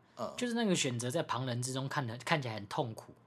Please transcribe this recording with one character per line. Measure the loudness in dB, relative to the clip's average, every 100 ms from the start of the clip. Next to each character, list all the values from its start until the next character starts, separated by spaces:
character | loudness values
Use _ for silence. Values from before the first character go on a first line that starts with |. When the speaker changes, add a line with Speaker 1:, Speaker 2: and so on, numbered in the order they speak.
| -16 -8
Speaker 1:
嗯。 | -6 -2
Speaker 2:
就 | -2
是 |
那 | 2
个 | 4 4
选 | 4 0
择 | 0
在 | 0
旁 | 2 0 0
人 | -2
之 | -2
中 | -2 -2
看 | 0 -2
得， | -2
看 | 0 2
起 | 2
来 |
很 | -4 -4
痛 | -2 -2
苦， | -4 -12 -20